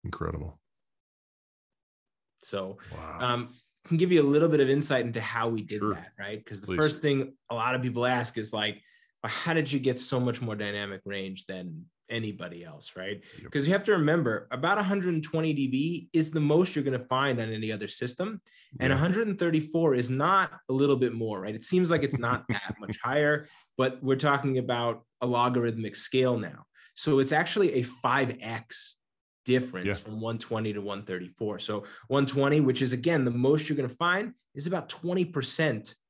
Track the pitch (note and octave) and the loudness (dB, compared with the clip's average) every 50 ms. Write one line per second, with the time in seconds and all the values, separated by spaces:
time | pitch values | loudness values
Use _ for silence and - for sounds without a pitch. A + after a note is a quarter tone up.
0 | - F2+ E2+ - D#2+ E2 D#2+ - - E2 - _ _ _ _ _ _ _ _ _ | -10 -10 -8 -6 -6 -6 -6 -6 -8 -10 -12 _ _ _ _ _ _ _ _ _
1 | _ _ _ _ _ _ _ _ _ _ _ _ _ _ _ _ _ _ _ _ | _ _ _ _ _ _ _ _ _ _ _ _ _ _ _ _ _ _ _ _
2 | _ _ _ _ _ _ _ _ - - - G2 F#2+ F#2+ F#2+ - - - E2 D#2+ | _ _ _ _ _ _ _ _ -16 -10 -8 -6 -6 -8 -10 -14 -14 -14 -14 -12
3 | D#2+ - - F2+ B2 B2 A#2+ A#2+ A#2+ A#2+ - - _ _ _ _ _ - E3 D#3+ | -12 -12 -8 -4 0 0 0 0 -2 -8 -14 -20 _ _ _ _ _ -2 2 2
4 | F#3 F3+ F3+ D#3+ C#3+ C#3 C#3+ D3+ E3 D#3+ D#3 D3 C3+ C3 C#3 D3 D3 - C#3+ B2+ | 4 6 6 6 6 6 6 6 6 6 6 4 4 4 4 2 2 2 0 0
5 | A#2+ A#2+ A2+ A#2 G#2 - A#2 A#2+ A2+ A#2 A2+ A2 G2+ D#2+ G#2 G#2 G2+ G#2 G2 - | 0 0 -2 -4 -4 -2 -2 0 0 0 0 -2 -4 -6 -6 -2 -2 -2 -2 -4
6 | - - _ - G2 G2+ G#2+ G#2+ - - G#2+ G2 G2+ F#2+ F#2 E3+ D#3 D3+ D3+ D3+ | -8 -18 _ -12 -10 -10 -10 -12 -12 -14 -14 -12 -6 -2 2 2 2 2 2 0
7 | - D3 C#3 C3+ C3+ C3+ - _ _ - A#2 A#2 A2+ B2 B2+ B2+ B2 B2+ A2+ A#2+ | 0 2 2 2 0 -4 -8 _ _ -8 -4 -2 0 0 0 0 -2 -2 -2 0
8 | A#2+ B2 B2+ B2 A#2+ A2+ - A#2 G#2+ G#2 - G#2+ G#2 G#2+ G#2 - _ _ _ _ | 2 2 2 0 -2 -4 -6 -8 -8 -4 -4 -2 -2 -4 -4 -8 _ _ _ _
9 | _ _ _ _ - A#2 - - - E3+ D#3+ D#3+ D3 C3 C#3+ C3+ B2 C3 A#2+ B2 | _ _ _ _ -8 -6 -6 -4 -2 0 0 0 0 0 -2 0 0 0 0 0
10 | - - C#3 B2+ B2+ B2 A#2 A#2 B2 A2+ G#2+ G#2 G#2+ G2+ G2+ G#2 G2+ G2+ G2 F#2 | -4 -2 0 0 0 0 -2 -2 -4 -6 -4 -4 -4 -4 -4 -6 -6 -6 -8 -10
11 | _ G2 G2 G2 F#2+ F#2+ F#2+ F#2 - - F#2+ F2+ F#2 F2+ D#2+ D#2 F2 _ _ _ | _ -8 -6 -6 -6 -8 -10 -12 -12 -10 -10 -10 -8 -10 -12 -14 -16 _ _ _
12 | _ - A#2 A#2 A2 G#2+ G2 - E2+ F2 E2+ E2+ F2 E2 D2+ D2+ - - - F#2 | _ -8 -6 -6 -4 -6 -8 -8 -12 -12 -12 -14 -16 -16 -18 -18 -18 -18 -14 -10
13 | F#2 G2 G#2 G2+ - - - - - - - C#3+ C#3 D#3 F#3+ G3 G3 A3 G#3 F3+ | -8 -8 -8 -10 -12 -20 -20 -18 -18 -4 -4 -2 2 2 2 2 4 2 2 4
14 | D3+ D3 E3 E3+ D3+ A#2+ A2 G2+ - - B2+ B2+ D3 E3+ G3+ G#3 G3 F#3 G3+ G3+ | 4 4 4 4 2 2 0 -2 -4 -8 -6 -2 0 2 2 2 2 0 0 0
15 | F3+ F3+ E3+ D#3+ D3+ - - D#3+ D#3+ D#3+ D3+ C#3+ C#3 C3 C3 C3 D3 E3 E3+ E3 | 0 0 0 -2 -2 -2 -2 0 0 0 0 0 0 0 0 0 0 0 -2 -6
16 | - - - E3 D#3 D#3 D#3 D#3 D3+ D3 D3+ E3+ F#3 F#3 - D3+ C3 C#3 C3 B2 | -8 -2 0 0 0 2 0 2 4 6 6 4 4 4 0 -2 0 0 -2 -2
17 | B2+ - C3 C3 C#3 C#3 B2+ A#2 A2 A2+ A2 G#2+ A2 A2 A2 G2 G#2 G2 - - | -2 0 0 2 2 2 2 0 -2 -4 -4 -4 -4 -4 -4 -4 -6 -8 -6 -6
18 | B2 B2 - - F#3 G#3+ A3+ F#3+ _ - _ - - _ - B2 C3 C3 C3+ C3+ | -6 -6 -4 -6 -6 -6 -6 -10 _ -20 _ -20 -20 _ -8 -2 2 2 4 4
19 | D#3 F3+ F#3 G#3+ A#3 G#3 F#3+ - F3 E3+ D#3+ D#3 D#3 D#3 D#3 E3+ E3 D#3 C3 B2 | 4 2 2 2 0 0 0 0 2 2 2 2 0 0 0 2 4 4 4 2
20 | A#2+ A#2 C3 C3 D3 F3 F#3+ F#3+ F#3 - - - _ - C3 C3 C#3+ C#3+ C#3 B2+ | 2 0 0 0 2 4 4 4 2 0 -4 -14 _ -2 2 2 4 4 4 4
21 | B2+ A#2+ A2+ A2+ A2+ A2 G#2 F#2+ F#2 G#2 G#2+ A2 - - F3+ F3+ F3+ E3 E3+ D3+ | 2 0 0 -2 -4 -4 -4 -4 -6 -6 -8 -6 -4 2 2 2 4 4 2 2
22 | C#3 C3+ - B2 A#2+ A#2+ B2 A#2+ - - G#2+ G2+ - - A2 - G#2+ G2 G#2 - | 2 0 -2 -2 0 0 0 0 0 -4 -4 -4 -4 -8 -10 -10 -8 -10 -8 -6
23 | - A#2+ C3+ D3 D3 D3 D3+ D3 D3+ - - - _ _ _ - B2+ C3 B2+ - | -4 0 2 2 2 2 2 0 -4 -12 -20 -20 _ _ _ 0 0 0 0 -2
24 | C3+ C3 C3+ C3 C#3+ D3 C#3 C3+ - C#3 C3 C3 A#2+ G#2+ A#2+ A#2+ A#2+ A#2+ A2+ A#2 | 0 0 0 2 4 2 2 2 2 0 0 0 0 0 0 0 0 -2 -2 -4
25 | _ _ _ _ B2 B2 B2 A#2+ A#2+ B2+ B2 B2 A#2+ A#2 A2+ A2+ A2 G#2 - - | _ _ _ _ -2 0 2 2 2 2 2 2 0 0 -2 -2 -6 -6 -6 -8
26 | - - - B2+ B2+ B2+ B2 A2 G2 E2+ E2+ - - _ _ - - - _ - | -6 0 2 2 4 4 2 0 -4 -8 -10 -16 -20 _ _ -20 -20 -20 _ -4
27 | - D#3 C#3+ C3+ C3+ C3+ D3+ D3+ F3 - - G#3+ G3 - - B2+ A#2+ - - - | 0 2 4 4 4 4 2 0 0 0 2 2 2 4 4 2 0 -2 -6 -4
28 | - B2 B2 C#3 C3 A#2 - - G#2 A2+ A2+ A2+ A2+ _ - - - - - _ | 0 2 2 2 2 0 -2 -8 -8 -8 -8 -8 -10 _ -14 -12 -12 -14 -18 _
29 | _ _ _ _ _ _ _ _ _ B2 B2 B2+ - - - F#2 F2+ G2 G2+ - | _ _ _ _ _ _ _ _ _ 2 2 2 2 -2 -8 -4 -2 -2 -2 -4
30 | - A2 G#2+ A2 A2 A2+ A2+ A2+ - - A2+ A2 A2 G#2+ G2+ G#2 G2 G2+ G2 G2 | -6 -10 -8 -6 -4 -4 -4 -6 -6 -4 -4 -2 -2 -2 -4 -4 -6 -6 -8 -8
31 | G#2 - F#2 F2+ F2+ F2 _ _ A2+ G#2 G2+ F2+ - - G#2 G2+ - - - - | -6 -8 -8 -8 -8 -12 _ _ -4 -4 -4 -4 -6 -6 -6 -6 -6 -10 -18 -20
32 | - - C3 C#3 C#3+ C3+ C3+ C#3 C3+ C#3 D3 D3+ C#3+ C3 B2 - C3+ A#2+ B2+ A#2+ | -6 0 2 2 2 2 2 2 4 6 6 6 6 4 4 2 0 0 0 0
33 | A#2+ E3 E3+ D3+ C3 A#2+ A#2+ A#2+ B2+ C3+ D3+ D3+ D3+ - D3+ C#3 C3 B2 - _ | 2 2 2 4 2 2 2 2 4 4 4 4 2 -2 -2 -2 -2 -4 -4 _
34 | E3+ F3 F3+ G3 A3 B3 - _ _ _ _ C#3+ C#3+ E3+ F#3 E3+ D3 - - - | 0 0 0 0 -2 -6 -10 _ _ _ _ -8 -4 -4 -4 -4 -4 -6 -12 -6
35 | - F3 F3+ F#3+ F3 E3+ F3 D3 B2 - - - D#3+ D3+ A#2 G#2 - - - _ | -4 -2 0 0 0 0 -2 -4 -4 -2 0 0 0 0 0 -2 -6 -12 -16 _
36 | _ | _